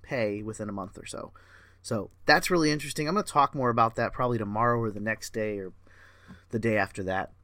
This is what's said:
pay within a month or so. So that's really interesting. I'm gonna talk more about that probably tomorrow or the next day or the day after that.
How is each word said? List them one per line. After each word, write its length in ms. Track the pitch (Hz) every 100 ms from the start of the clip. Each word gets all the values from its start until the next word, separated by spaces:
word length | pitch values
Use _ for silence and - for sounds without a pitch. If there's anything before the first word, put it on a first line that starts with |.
pay 420 | - 139 107 104
within 240 | 107 110 104
a 60 |
month 240 | 101 95 -
or 80 | -
so. 260 | - - - - - - _
So 280 | - 113 95 - -
that's 260 | 156 -
really 200 | 175 156
interesting. 360 | 147 143 147 151
I'm 80 | 196
gonna 100 | 202
talk 300 | 147 135 147
more 140 | 123
about 260 | 117 113 -
that 160 | 113
probably 260 | - 123 117
tomorrow 420 | 104 104 120 120
or 120 | 113
the 80 | 101
next 320 | 107 107 -
day 280 | 117 107 104
or 120 | 92 - - - - - - - _
the 100 | 113
day 180 | 113 107
after 260 | 95 -
that. 280 | 92 92 - -